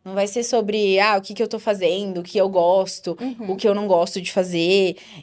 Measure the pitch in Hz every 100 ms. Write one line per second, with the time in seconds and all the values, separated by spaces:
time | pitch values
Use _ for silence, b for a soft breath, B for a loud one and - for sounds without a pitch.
0 | 190 196 202 233 233 240 208 214 202 190
1 | 214 196 196 208 220 220 226 202 175 185
2 | 202 175 175 202 190 185 170 285 - -
3 | 180 165 254 240 202 190 220 202 208 175
4 | 175 196 180 196 185 170 170 196 185 170
5 | B 160